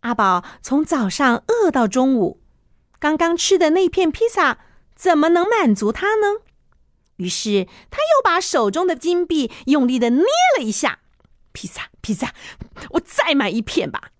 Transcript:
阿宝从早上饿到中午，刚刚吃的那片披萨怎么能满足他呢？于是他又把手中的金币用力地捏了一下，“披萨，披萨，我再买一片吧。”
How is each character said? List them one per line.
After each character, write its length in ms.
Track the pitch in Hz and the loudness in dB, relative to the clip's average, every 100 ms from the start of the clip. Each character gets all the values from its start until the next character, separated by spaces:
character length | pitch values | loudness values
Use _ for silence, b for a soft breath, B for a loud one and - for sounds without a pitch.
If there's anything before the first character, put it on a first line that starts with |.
阿 120 | 233 | -4
宝 300 | 233 196 180 B B | 0 2 0 B B
从 240 | - 277 | -2 0
早 240 | 311 311 202 | 0 0 -2
上 360 | - 370 240 - | 0 2 0 0
饿 240 | 466 392 | 0 2
到 160 | 269 220 | 2 0
中 300 | 254 262 262 | 2 2 2
午， 240 | 185 - _ _ _ _ _ _ | 0 -4 _ _ _ _ _ _
刚 180 | 294 311 | -2 0
刚 200 | 339 339 | 0 0
吃 200 | - 381 | 2 2
的 140 | 320 | 4
那 180 | 330 370 | 2 0
片 220 | - 349 | 0 -2
披 160 | - 453 | 0 -2
萨 300 | 427 302 226 b b b - | 0 -2 -2 b b b -6
怎 200 | 359 320 | 0 2
么 120 | 311 | 4
能 200 | 339 370 | 2 2
满 240 | 453 302 | 2 2
足 200 | 208 208 | 2 -2
他 240 | 226 392 440 | -2 -2 0
呢？ 260 | 415 415 _ _ _ _ _ _ _ _ | 0 -2 _ _ _ _ _ _ _ _
于 100 | 180 | -8
是 400 | - 220 202 185 B B | -6 -2 -2 -2 B B
他 60 | - | -4
又 240 | 622 605 | 2 2
把 160 | 453 339 | 4 0
手 280 | 359 311 214 | 0 0 0
中 200 | 202 370 | 0 -2
的 80 | 320 | -2
金 280 | 330 349 | -2 -2
币 280 | 349 311 247 B - | 0 -2 -2 B -2
用 200 | 294 247 | 2 2
力 140 | 254 | 0
地 100 | 233 | 0
捏 140 | 247 403 640 740 554 | 2 2 2 2 2
了 60 | |
一 80 | 226 | -2
下 260 | 208 277 - _ _ _ _ _ | -2 -4 -6 _ _ _ _ _
，“披 140 | - - | -14 -10
萨， 220 | - - _ | -10 -10 _
披 120 | - | -6
萨， 220 | 208 - - B B - - B | -4 -4 -10 B B -20 -18 B
我 60 | 339 | -6
再 360 | - - 494 285 | -4 -2 0 2
买 140 | 208 | 0
一 120 | 220 | -2
片 260 | 220 - - | -4 -4 -4
吧。” 200 | - - | -8 -10